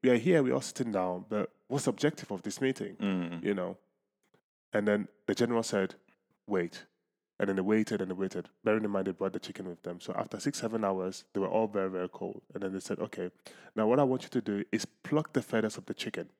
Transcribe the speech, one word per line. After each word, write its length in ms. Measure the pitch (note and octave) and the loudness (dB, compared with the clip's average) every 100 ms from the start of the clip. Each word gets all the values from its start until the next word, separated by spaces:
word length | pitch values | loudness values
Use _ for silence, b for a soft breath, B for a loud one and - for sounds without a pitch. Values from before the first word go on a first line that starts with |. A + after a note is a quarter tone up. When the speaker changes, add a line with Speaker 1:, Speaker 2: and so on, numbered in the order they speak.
Speaker 1:
we 60 | B2+ | 6
are 60 | B2 | 4
here, 260 | C3 E3+ | 6 4
we 80 | C3 | 4
are 100 | C3 | 2
sitting 300 | - - A#2 | -2 -6 -2
down, 320 | G2+ F#2 F2+ F#2+ | 0 0 -2 -4
but 220 | G#2 G2 _ _ | -4 -4 _ _
what's 160 | C#3 - | -2 0
the 60 | |
objective 400 | A2 D3 - - | 2 0 0 -8
of 100 | G2 | -8
this 180 | G#2 - | -6 -2
meeting?" 340 | C3+ C3 G2+ - | -2 -2 -6 -4
Speaker 2:
Mm. 480 | G2+ F#2+ E2+ F2 | -2 0 -2 -2
Speaker 1:
You 100 | E2+ | -2
know? 240 | G2+ F2 F2+ _ _ _ _ _ _ _ _ _ | 0 -2 -6 _ _ _ _ _ _ _ _ _
And 140 | G#2+ G#2 | 0 4
then 200 | G#2 F#2+ _ - | 2 0 _ -4
the 80 | - | 2
general 260 | A#2+ A#2 | 2 2
said, 320 | A2+ G#2 F#2+ - _ _ _ _ - | 2 0 0 -4 _ _ _ _ -2
"Wait." 380 | G2 F2 - - _ _ _ _ _ | 0 0 -4 -20 _ _ _ _ _
And 60 | G2+ | 0
then 80 | F#2+ | 2
they 60 | |
waited 400 | F#2+ A2 G#2+ G#2+ | 4 2 2 -2
and 100 | F#2 | -2
they 40 | F#2 | -2
waited, 340 | F#2+ F#2 E2+ _ - | -4 -4 -10 _ 0
bearing 180 | G#2+ | 2
in 80 | G#2+ | 2
mind 160 | G2+ F#2+ | 0 0
they 40 | |
brought 200 | F2+ G2 | 0 -2
the 80 | F#2+ | -2
chicken 300 | - - F#2 | -10 -10 -10
with 120 | F2 | -8
them. 180 | - F2 | -10 -10
So 120 | - | -6
after 240 | - - - | -4 -4 -4
six, 180 | - - | -4 -2
seven 240 | A#2 A2+ | -2 0
hours, 400 | G#2 F#2+ F#2 F#2+ - | 0 0 -2 -6 -6
they 60 | G2+ | -2
were 80 | F#2+ | 2
all 200 | G2+ A2 | 2 2
very, 220 | G2+ F#2+ | 0 -2
very 200 | F#2 F2+ | -2 -6
cold. 320 | - F#2 - _ | -6 -8 -8 _
And 80 | - | -6
then 100 | F#2+ | -4
they 80 | F#2+ | -6
said, 180 | - G2+ | -4 -4
"Okay, 300 | F2+ - F2+ _ B B B - | -4 -4 -8 _ B B B 0
now 100 | A2 | 4
what 100 | B2+ | 6
I 40 | |
want 200 | C3+ B2+ | 4 2
you 60 | - | 0
to 120 | B2 | -2
do 240 | A2 G2+ - | 0 -2 0
is 100 | A2 - | -2 -4
pluck 460 | _ - D3 D#3 | _ 0 0 2
the 80 | - | -2
feathers 360 | A#2+ A2+ G#2+ - | 0 0 0 -2
of 80 | - | -10
the 80 | |
chicken." 360 | - - - E2+ | -6 -6 -6 -10